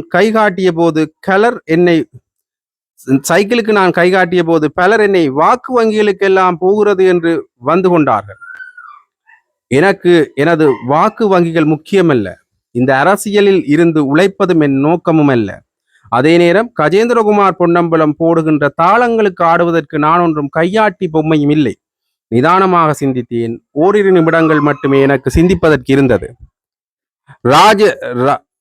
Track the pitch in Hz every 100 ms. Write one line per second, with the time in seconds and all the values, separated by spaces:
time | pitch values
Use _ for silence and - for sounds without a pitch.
0 | - 175 220 220 208 180 185 165 170 156
1 | 156 _ - 196 233 233 - 160 175 165
2 | - 123 _ _ _ _ _ _ _ _
3 | 127 135 - 175 208 240 220 208 185 175
4 | 180 190 180 180 165 165 151 180 180 220
5 | 202 190 147 135 180 247 - 247 220 214
6 | 208 196 196 190 185 170 185 208 208 190
7 | 190 175 165 160 - _ 127 175 185 175
8 | 139 107 101 95 - - - 1077 1077 1077
9 | _ _ _ _ _ _ - 131 190 190
10 | 175 170 139 - 156 160 151 113 117 151
11 | 214 - 214 185 170 165 156 151 - 196
12 | 170 127 95 - _ _ _ 120 127 131
13 | 160 202 214 202 202 190 139 151 170 156
14 | 135 151 190 - 185 170 147 135 147 170
15 | - 160 143 123 98 - _ _ _ _
16 | _ 117 151 170 170 185 240 - 151 190
17 | 240 233 208 208 196 180 175 170 170 160
18 | 151 147 165 165 160 147 143 - 170 226
19 | 240 226 208 180 170 170 170 165 147 151
20 | 151 175 170 151 143 160 175 214 214 -
21 | 180 156 156 156 143 151 127 - _ _
22 | _ _ _ 117 151 185 190 175 160 143
23 | 135 127 120 117 113 117 _ 143 180 208
24 | 196 180 160 160 160 156 147 139 139 139
25 | 139 135 127 165 180 180 160 139 127 135
26 | 135 101 - - - _ _ _ _ _
27 | _ _ _ _ 120 147 208 202 202 -
28 | 123 123 135 135 _ _